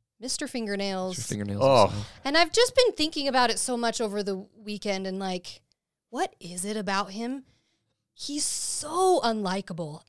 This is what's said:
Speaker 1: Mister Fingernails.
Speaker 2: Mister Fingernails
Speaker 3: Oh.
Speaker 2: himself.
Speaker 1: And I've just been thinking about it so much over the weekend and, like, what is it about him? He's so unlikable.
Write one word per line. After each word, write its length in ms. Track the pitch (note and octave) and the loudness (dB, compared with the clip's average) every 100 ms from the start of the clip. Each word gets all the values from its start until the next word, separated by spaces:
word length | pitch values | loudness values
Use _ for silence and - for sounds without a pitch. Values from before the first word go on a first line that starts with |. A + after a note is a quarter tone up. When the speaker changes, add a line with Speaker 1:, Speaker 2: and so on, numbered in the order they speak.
| _ _ | _ _
Speaker 1:
Mister 280 | A#3+ - C#4+ | -8 -6 -4
Fingernails. 680 | B3 A3 G3+ G3 F#3+ F#3 F3+ | -4 -4 -2 -2 -2 -4 -6
Speaker 2:
Mister 100 | - | -6
Fingernails 260 | G#2 G#2 G2+ | -4 -4 2
Speaker 3:
Oh. 240 | C3+ C3 F#2+ | 6 8 6
Speaker 2:
himself. 220 | G#2 G#2 - | 4 -10 -8
Speaker 1:
And 120 | C4+ D4+ | 0 2
I've 160 | E4+ | 4
just 220 | G#4+ A#4+ | 4 4
been 180 | - B4 | 6 4
thinking 360 | - D#4 D#4+ C#4 | 4 -2 -2 0
about 220 | B3+ B3 | 2 2
it 80 | A3+ | 2
so 180 | - A#3+ | -2 0
much 240 | A#3 A3 | 0 -2
over 220 | A3 G3+ | -2 -2
the 140 | G3+ F#3+ G3+ _ | -4 -6 -8 _
weekend 500 | G#3+ G#3 G#3 F#3+ F#3+ | -10 -8 -4 -4 -4
and, 120 | F#3+ | -4
like, 420 | F#3+ F3+ F3+ - _ _ _ _ _ | -4 -4 -8 -20 _ _ _ _ _
what 240 | B3 F4+ - | -6 -6 -6
is 240 | E3+ F3+ | -14 -8
it 120 | G3 G#3+ | -6 -4
about 360 | G3 G3 G3+ | -2 -2 -2
him? 320 | G3 A#3 C4+ C4 _ _ _ _ _ _ | -6 -6 -8 -12 _ _ _ _ _ _
He's 300 | - - D4 | -14 -8 -4
so 760 | C#4+ - - - D4+ E4 F#4 F4+ | -4 -4 -6 -6 -4 2 4 4
unlikable. 800 | A#3 A3 G3 F#3+ - E3+ D#3+ D3+ | 4 0 -2 -4 -6 -8 -10 -12